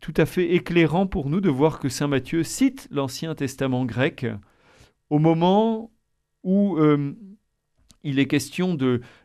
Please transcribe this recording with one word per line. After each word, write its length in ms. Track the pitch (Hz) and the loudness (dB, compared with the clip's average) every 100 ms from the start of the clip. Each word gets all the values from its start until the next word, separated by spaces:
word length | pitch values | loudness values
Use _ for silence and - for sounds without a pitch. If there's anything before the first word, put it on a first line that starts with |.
tout 140 | - 160 | -8 -2
à 100 | 160 | 0
fait 280 | - 175 | 0 0
éclairant 520 | 175 - 170 160 160 196 | 0 2 2 2 2 -2
pour 220 | 196 135 | -2 -2
nous 120 | 175 | 0
de 100 | 190 | 0
voir 280 | 131 156 - | 2 2 0
que 100 | 139 | -6
saint 200 | - 147 | -4 -2
Matthieu 340 | 135 127 165 | -2 -2 -4
cite 460 | 160 - 269 262 - | -4 0 0 0 -10
l'Ancien 440 | 143 135 - 160 | -6 -6 -6 -8
Testament 500 | 156 139 - 135 127 | -6 -6 -4 -2 -2
grec 420 | 127 117 139 - 120 107 - _ _ _ _ _ - | -2 0 -2 -2 -8 -8 -14 _ _ _ _ _ -2
au 80 | 151 | 2
moment 760 | 156 165 175 196 226 220 226 _ _ _ _ _ | 4 4 4 4 2 -2 -8 _ _ _ _ _
où, 360 | 185 190 202 160 | -2 0 2 4
euh, 360 | 151 147 143 143 98 202 _ _ _ _ _ _ | 4 4 0 -8 -18 -20 _ _ _ _ _ _
il 160 | 151 135 | -4 0
est 80 | 135 | 2
question 480 | 147 127 - 185 | 0 -4 -4 -2
de 260 | 165 131 123 123 - | 0 0 0 -4 -20